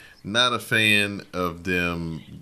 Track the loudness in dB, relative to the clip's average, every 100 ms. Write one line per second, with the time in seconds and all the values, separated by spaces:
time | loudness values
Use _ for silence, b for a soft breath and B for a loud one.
0 | b b -4 2 2 0 0 2 4 4
1 | 2 -4 -8 -2 -2 -2 -2 0 0 -2
2 | -4 -8 -12 -18